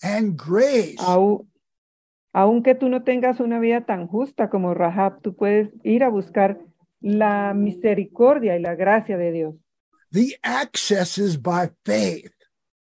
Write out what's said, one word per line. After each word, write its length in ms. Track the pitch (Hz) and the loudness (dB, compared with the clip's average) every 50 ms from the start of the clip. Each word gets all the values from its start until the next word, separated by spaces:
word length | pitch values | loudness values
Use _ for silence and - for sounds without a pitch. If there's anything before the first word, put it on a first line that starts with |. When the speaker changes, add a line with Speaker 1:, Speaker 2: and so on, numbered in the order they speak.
Speaker 1:
and 340 | 160 190 208 220 220 202 165 | -6 -4 -2 -2 -2 -2 -4
grace. 640 | 139 151 160 180 214 262 285 269 233 180 151 - - | -4 -4 -2 2 2 2 4 4 2 0 -2 -4 -4
Speaker 2:
Au-, 460 | 180 180 180 185 196 208 208 - - _ _ _ _ _ _ _ _ _ _ _ _ _ _ _ _ _ - | 0 2 4 4 4 4 2 0 -4 _ _ _ _ _ _ _ _ _ _ _ _ _ _ _ _ _ 0
Aunque 400 | 185 196 214 233 240 233 262 254 | 2 4 4 4 4 2 2 2
tú 140 | 262 269 254 | 2 0 -2
no 160 | 254 254 247 | -2 -2 -2
tengas 360 | 254 254 247 254 254 240 247 | -2 0 0 0 0 0 0
una 200 | 240 233 233 233 | -2 -2 -2 0
vida 260 | 226 233 233 240 233 | 0 0 0 0 -2
tan 220 | - 202 180 170 170 | -4 -6 -6 -6 -4
justa 420 | 190 226 277 277 - - 214 202 | -4 -4 -4 -4 -4 -4 -2 -2
como 240 | - 190 180 175 175 | -2 -2 -2 -2 0
Rahab, 480 | 180 175 170 175 196 196 196 190 - | 0 0 0 0 0 0 -2 -2 -6
tú 140 | - 208 185 | -8 -10 -4
puedes 340 | - 208 202 208 214 214 208 - - - | -2 0 2 2 2 0 0 -6 -6 -2
ir 180 | 214 226 240 | 0 2 2
a 60 | 269 247 | 2 2
buscar 500 | 214 196 175 - - 208 196 196 202 - - - _ _ _ _ _ _ | 0 -2 -4 -4 0 2 2 2 0 -4 -14 -20 _ _ _ _ _ _
la 540 | - 202 208 214 214 208 208 202 202 202 202 | -4 -2 0 2 2 2 0 0 -2 -2 -2
misericordia 1040 | 202 208 208 180 - - 214 202 208 180 - - - 240 262 294 285 226 196 175 | -2 -2 -2 -2 -2 0 0 0 0 -2 -4 0 2 4 4 4 4 2 -2 -2
y 40 | 175 | -2
la 140 | 175 170 170 | -2 -4 -4
gracia 420 | 160 185 196 214 220 220 - 196 | -2 2 2 2 2 0 -2 -4
de 140 | 175 175 170 | -4 -2 -2
Dios. 220 | 165 165 160 156 156 - _ _ _ _ _ _ _ _ _ _ | -2 -4 -4 -6 -8 -12 _ _ _ _ _ _ _ _ _ _
Speaker 1:
The 260 | 156 202 247 277 - - | 0 0 0 0 -2 -6
access 720 | - 233 247 262 294 - - - - - 202 190 180 - - | -6 -4 -4 -4 -4 -6 -6 -6 -4 -2 0 0 -2 -2 -4
is 240 | 190 202 190 160 139 | -2 -2 -2 -2 -4
by 300 | 113 180 175 180 175 170 - _ _ | -4 -2 -2 -2 -2 -4 -6 _ _
faith. 480 | 202 208 220 202 185 165 - - - _ _ _ _ _ _ _ _ _ _ | -2 -2 0 0 -2 -4 -6 -12 -18 _ _ _ _ _ _ _ _ _ _